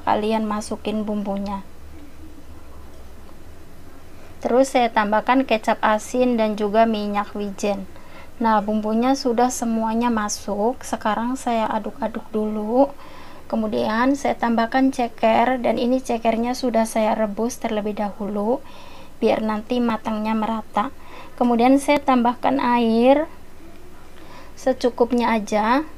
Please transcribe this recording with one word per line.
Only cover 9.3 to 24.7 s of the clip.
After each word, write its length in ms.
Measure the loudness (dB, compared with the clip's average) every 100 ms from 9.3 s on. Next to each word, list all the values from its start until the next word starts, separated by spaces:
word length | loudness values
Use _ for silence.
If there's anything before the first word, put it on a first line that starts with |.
| 4 2
semuanya 640 | 2 -2 0 0 0 2
masuk, 720 | 2 0 -4 -4 0 0 -2 -6
sekarang 480 | -4 0 0 0 -2
saya 260 | 0 0 0
aduk-aduk 640 | -2 -4 -6 -4 -6 -4
dulu. 640 | -2 -2 -2 0 2 2 0 -16 -16 -14 -14 -6
Kemudian 640 | -2 0 0 0 2 2
saya 240 | 2 0 0
tambahkan 560 | 0 2 2 4 2
ceker, 640 | 2 -2 2 4 4 4 2
dan 240 | 0 0
ini 240 | 2 0 0
cekernya 480 | -2 0 0 0
sudah 320 | 0 0 2 2
saya 320 | 2 2 2
rebus 400 | 0 0 -4 -2
terlebih 400 | -4 -2 -2 -2
dahulu, 640 | -4 -4 -4 -2 0 0 -2 -14 -14 -14 -14 0
biar 240 | 2 4
nanti 400 | 2 -2 -2 0
matangnya 560 | 2 0 -2 -2 0 0
merata. 560 | 0 -2 -2 -2 -2 -4 -14 -14 -10
Kemudian 480 | 0 2 6 6 6
saya 160 | 6 2
tambahkan 640 | 4 4 4 2 0 2
air 640 | 2 2 4 6 6 6 4 -6 -14 -14 -14 -14 -14 -14 -16 -16 -16 -14 -16 -6
secukupnya 720 | -2